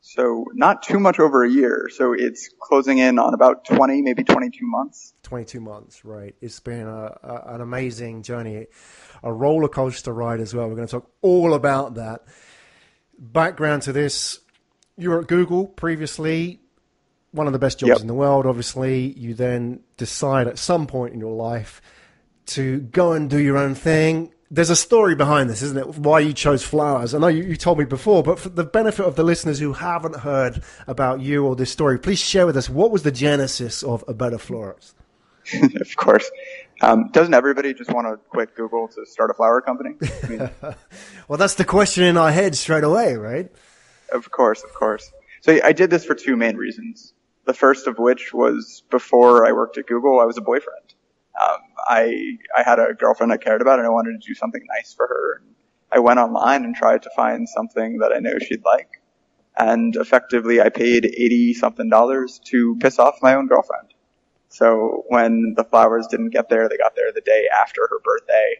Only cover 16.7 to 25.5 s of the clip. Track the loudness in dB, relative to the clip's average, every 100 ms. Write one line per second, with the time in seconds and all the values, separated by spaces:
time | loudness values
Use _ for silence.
16.7 | _ _ _ _ _ _ -6 -4 0 -2
17.7 | 0 2 2 2 -2 0 2 0 -4 -6
18.7 | -6 -4 -4 -4 -10 -12 -6 -4 -4 -6
19.7 | -10 _ _ -12 -6 -2 0 -2 -6 -2
20.7 | -2 -2 -6 -8 -10 -10 -8 -6 -8 -10
21.7 | -18 _ _ _ _ _ _ -12 -6 -4
22.7 | -4 -4 0 0 0 -2 0 2 0 -2
23.7 | -2 0 2 2 0 -6 _ _ -2 2
24.7 | 0 2 4 4 2 2 2 0